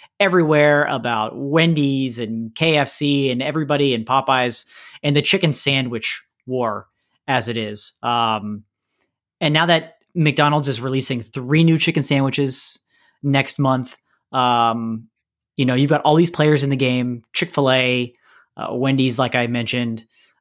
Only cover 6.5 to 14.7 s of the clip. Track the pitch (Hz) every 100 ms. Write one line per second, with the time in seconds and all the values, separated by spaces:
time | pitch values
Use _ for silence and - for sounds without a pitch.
6.5 | 127 117 104 - _ _ _ - 127 117
7.5 | 117 107 104 - _ 117 120 113 110 104
8.5 | 104 - _ _ _ _ _ _ - 156
9.5 | 151 170 160 160 _ _ 175 151 143 147
10.5 | 151 139 117 131 135 127 127 110 139 127
11.5 | 156 165 160 - 160 139 139 135 135 139
12.5 | 127 - - _ _ _ _ 143 139 135
13.5 | - 135 131 127 - _ _ _ 135 123
14.5 | 120 117